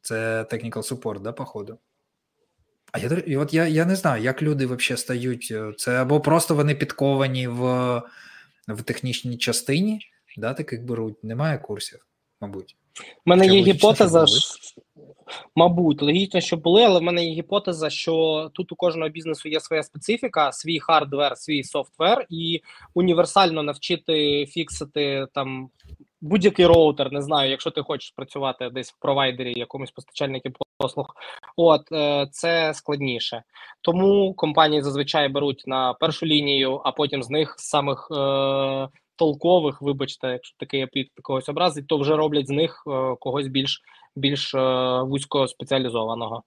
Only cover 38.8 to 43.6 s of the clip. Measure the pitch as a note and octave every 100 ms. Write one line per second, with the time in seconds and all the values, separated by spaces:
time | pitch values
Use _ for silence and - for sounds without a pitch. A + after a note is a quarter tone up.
38.8 | C3+ _ _ - D#3+ C#3+ E3+ F3+ D3+ C#3
39.8 | C#3 C#3 C3+ - C3 B2 - _ - C3+
40.8 | C3 C#3+ C3 - - C3 B2+ D3 F3+ D3
41.8 | C#3 D#3 C#3 D3+ D#3 D3 C3+ C#3 E3 -
42.8 | - C3+ C3 B2 C3+ C3+ C3+ C3